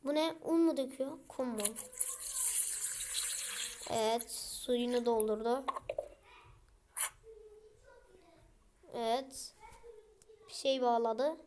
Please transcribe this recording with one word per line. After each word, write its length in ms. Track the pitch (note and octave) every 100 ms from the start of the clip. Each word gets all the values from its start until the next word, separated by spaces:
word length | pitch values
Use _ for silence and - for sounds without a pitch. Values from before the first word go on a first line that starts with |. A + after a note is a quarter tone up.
Bu 100 | C4+
ne? 200 | D4 D#4+ D#4+
Un 160 | - E4
mu 160 | E4 C#4
döküyor? 420 | C4 - C4+ D#4+ -
Kum 200 | - B3+
mu? 140 | A3 G#3 A3 - - - - - - - - - - - - - - - - - - - - -
Evet, 400 | A#3 A3 A#3 B3
suyunu 760 | - - - - B3 A#3+ B3 A#3+
doldurdu. 580 | A3+ G#3+ G#3+ A3 B3+ B3+ - - - - - - - - - - _ _ - - - A4 A4 - - - - C5 B4 - F#4 E4+ E4+ - - - _ E4+
Evet. 600 | - A3+ A#3+ C4+ - - - A4 - A#4 A4 - - - - -
Bir 60 |
şey 280 | - C#4 C4+
bağladı. 540 | B3 A#3 A#3 A3+ C#4 D#4+